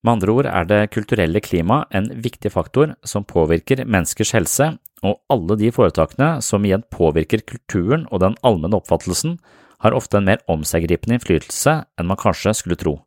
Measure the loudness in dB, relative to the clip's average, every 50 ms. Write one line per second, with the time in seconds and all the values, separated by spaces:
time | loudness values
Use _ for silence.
0 | 2 2 2 2 2 2 2 2 0 0 0 -2 2 2 4 2 2 2 -2 -6
1 | -2 -2 0 0 2 2 0 -2 -2 0 -2 0 2 2 0 0 0 _ -4 -4
2 | -4 -4 -8 -8 -8 -8 -8 _ -6 -4 -2 -2 -4 0 0 0 0 0 -2 _
3 | _ -6 -6 -6 -6 -2 0 0 2 2 2 0 2 -2 -2 -2 0 0 0 0
4 | 0 -2 -2 -2 -2 0 0 0 0 0 0 0 0 0 -2 -8 _ -20 _ _
5 | -2 -2 -2 _ _ _ -2 0 0 0 0 2 2 0 4 4 2 4 4 2
6 | 0 0 0 0 0 0 0 -2 -4 -2 0 0 2 2 0 0 -2 _ -2 2
7 | 2 2 2 2 0 _ -2 -2 -2 -6 -16 -16 _ -4 -2 -2 0 0 0 -2
8 | -2 -4 -2 0 0 0 0 0 0 2 2 2 0 -2 -2 -2 0 0 -2 -2
9 | 0 -4 -4 -2 -2 -4 -6 -6 _ _ _ _ _ _ _ _ 0 0 0 0
10 | -2 0 -2 0 2 2 0 0 _ -4 -2 -2 -2 -2 -2 -2 0 0 0 -2
11 | 0 -2 -2 -2 0 0 0 0 0 -4 -8 0 0 0 0 0 -4 _ _ -6
12 | -4 -4 -4 0 0 -2 0 2 0 -2 -2 -2 -4 -6 -6 -2 -2 -4 -4 -4
13 | _